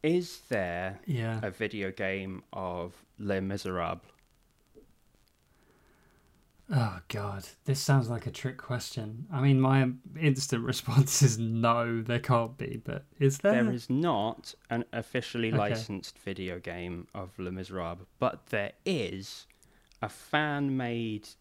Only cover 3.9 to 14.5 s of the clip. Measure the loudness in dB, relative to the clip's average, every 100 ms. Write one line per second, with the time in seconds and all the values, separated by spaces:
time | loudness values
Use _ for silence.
3.9 | -4 -12 _ _ _ _ _ _ -20 -20
4.9 | _ _ _ _ _ _ _ _ _ _
5.9 | _ _ _ _ _ _ _ -2 0 0
6.9 | -4 -8 -6 -6 -8 -12 -8 -2 0 4
7.9 | 4 4 -4 -6 -6 -8 -8 -8 -6 -6
8.9 | -8 -8 -10 -6 2 6 6 8 6 4
9.9 | 0 -12 0 2 2 0 -2 0 -4 4
10.9 | 4 6 6 6 6 0 2 4 4 2
11.9 | -2 0 -2 4 2 2 -4 -8 -6 -8
12.9 | -8 -10 2 2 4 4 4 4 0 0
13.9 | 2 2 2 0 -4 -14